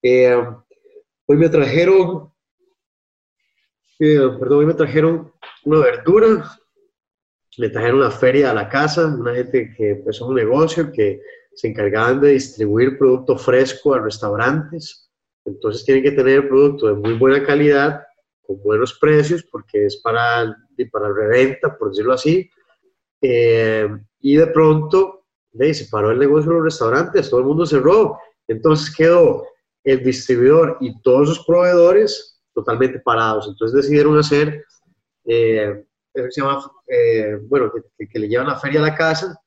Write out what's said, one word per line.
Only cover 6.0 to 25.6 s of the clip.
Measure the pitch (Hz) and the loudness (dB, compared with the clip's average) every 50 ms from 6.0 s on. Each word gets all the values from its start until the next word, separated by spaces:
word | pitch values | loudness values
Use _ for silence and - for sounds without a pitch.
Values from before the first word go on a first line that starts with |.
| - 160 185 220 226 226 220 175 151 - - _ _ _ _ _ _ _ _ _ _ _ _ _ _ _ _ _ _ _ _ | 0 2 4 4 6 4 2 0 -2 -12 -20 _ _ _ _ _ _ _ _ _ _ _ _ _ _ _ _ _ _ _ _
me | - 117 107 | -6 -6 -4
trajeron | - 113 110 120 123 135 | -4 -2 -2 0 2 2
la | 135 113 | 0 0
feria | 101 - 131 127 135 143 143 127 | -2 0 0 2 2 2 2 2
a | 113 | 0
la | 107 101 104 | -4 -4 -4
casa, | - 135 147 151 - 170 165 | -4 -2 -2 -2 0 -2 -2
una | 156 143 120 117 120 120 | -2 -2 -4 -6 -6 -6
gente | 127 123 - - 127 113 110 - | -6 -6 -2 -2 -4 -4 -4 -8
que | - 110 104 | -4 -4 -4
empezó | 101 101 - 113 107 - 120 | -4 -4 -6 -8 -8 -8 -8
un | 123 131 | -4 -2
negocio | 127 113 107 123 143 160 160 - 170 160 143 | -2 0 0 2 0 0 0 0 -4 -6 -6
que | - - 107 101 95 - - - - - _ _ _ | -2 -2 -2 -2 -2 -6 -16 -20 -20 -20 _ _ _
se | - - | -10 -10
encargaban | 113 104 110 104 101 98 107 113 120 131 139 | -8 -6 -4 -4 -2 -2 0 0 0 0 2
de | 139 143 | 4 4
distribuir | 139 131 135 - - 104 107 104 104 113 123 135 135 | 4 2 0 -6 -6 -6 -4 -2 0 0 0 0 0
producto | - 139 131 127 127 127 - 127 | 2 2 2 2 0 0 -4 -4
fresco | 127 - - 123 127 135 131 - - _ 147 135 | -2 0 0 2 2 2 0 -4 -4 _ 0 0
a | 123 | 0
restaurantes, | 107 107 104 - - 104 101 104 113 127 147 156 151 151 165 165 156 - - _ _ _ _ _ _ _ _ _ _ | -2 -6 -8 -8 -8 -6 -4 -2 -2 -2 -2 -4 -6 -8 -14 -16 -16 -18 -20 _ _ _ _ _ _ _ _ _ _
entonces | 107 95 - - 107 104 - - | -16 -14 -8 -6 -6 -6 -4 0
tienen | - 135 135 135 | 0 2 2 2
que | 143 | 0
tener | 143 135 127 131 135 139 135 | 0 2 2 4 2 2 2
producto | 139 131 135 143 143 139 139 113 | 2 2 4 4 4 2 0 -2
de | 107 101 | -2 -2
muy | 104 104 110 117 | -2 -2 -4 -2
buena | 113 131 131 135 143 139 | 0 2 2 2 0 0
calidad, | 147 143 147 147 147 147 139 143 151 151 - - - _ _ _ _ _ _ _ | 0 0 2 2 2 2 2 0 -2 -4 -6 -16 -20 _ _ _ _ _ _ _
con | - 98 98 98 | -12 -12 -6 -4
buenos | 104 107 107 123 127 - | -2 0 0 -2 -4 -2
precios, | _ - 147 151 151 147 147 175 165 165 _ | _ 0 2 4 2 2 0 -4 -6 -6 _
porque | - - - _ - 104 104 | -18 -18 -18 _ -2 -2 -2
es | 101 98 | -2 -4
para, | - _ 113 113 117 120 120 117 117 117 110 107 _ _ _ _ - 127 117 | -6 _ -4 -4 -2 -2 -2 -2 -2 -4 -6 -8 _ _ _ _ -10 -10 -8
para | - 107 104 104 101 | -6 -6 -6 -4 -4
reventa, | 101 107 107 117 127 131 135 131 - - 151 151 | -4 -2 0 2 2 2 0 -2 -4 -6 -6 -6
por | - 110 104 | -6 -8 -6
decirlo | 95 101 107 123 131 | -6 -4 -2 -2 -2
así, | 127 - 151 165 185 180 _ _ _ _ _ _ _ _ _ _ _ _ _ _ _ | 0 0 0 0 0 -2 _ _ _ _ _ _ _ _ _ _ _ _ _ _ _
eh, | - 131 123 120 117 117 113 113 113 110 110 110 107 104 104 107 107 _ _ _ | -2 0 0 2 2 2 2 2 0 -2 -2 -2 -4 -6 -8 -12 -18 _ _ _
y | - 139 143 | -2 0 2
de | 151 165 | 2 2
pronto, | 160 - 160 160 156 156 156 151 - - 190 - 185 - - _ _ _ _ _ _ | 2 2 2 4 4 2 2 0 0 0 0 0 0 -4 -18 _ _ _ _ _ _
de, | _ 113 | _ -2